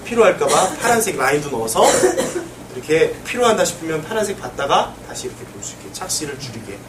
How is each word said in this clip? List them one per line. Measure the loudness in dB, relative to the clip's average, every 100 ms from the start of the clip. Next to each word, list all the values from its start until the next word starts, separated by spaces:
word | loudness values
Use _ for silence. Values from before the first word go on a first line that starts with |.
피로할까봐 | -2 6 6 6 2 4 2 0
파란색 | 2 2 2 0
라인도 | 2 2 0
넣어서 | -4 -2 4 4 6 2 2 -2 -6 -8 -14 -14
이렇게 | -12 0 4 4 0
필요하다 | -6 2 4 4
싶으면 | 0 -2 -6 -6
파란색 | -2 -2 -2 -4
받다가 | -8 -6 2 2 0 -8 -14
다시 | -10 -10
이렇게 | -12
볼 | -16 -12
수 | -14 -14
있게 | -14
착시를 | -12 -6 -6 -6 -8
줄이게. | -12 -12 -12 -14